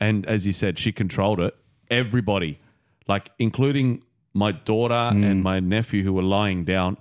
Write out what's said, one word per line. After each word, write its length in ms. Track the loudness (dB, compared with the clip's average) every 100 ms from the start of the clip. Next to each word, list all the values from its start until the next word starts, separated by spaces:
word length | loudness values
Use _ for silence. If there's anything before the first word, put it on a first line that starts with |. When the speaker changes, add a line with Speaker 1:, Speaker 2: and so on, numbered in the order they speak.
Speaker 1:
and 260 | 0 0 0
as 200 | -2 0
you 60 |
said, 260 | -2 -2 -2
she 140 | -4
controlled 480 | -2 -4 0 0 0
it, 140 | -2 -4 _ _ -2
everybody, 680 | -2 0 0 0 0 -2 -6 _ _ _ _ -2
like, 220 | -2 -4 -4
including 640 | -2 0 0 2 0 -2 -8 _ _
my 200 | -2 -2
daughter 420 | -2 -2 0 2
Speaker 2:
Mm. 300 | 0 2 4 4
Speaker 1:
and 140 | 2
my 160 | 2 0
nephew 460 | 0 -2 0 -2
who 80 | 0
were 100 | 0
lying 420 | 2 2 0 -2
down, 320 | -2 0 0 -4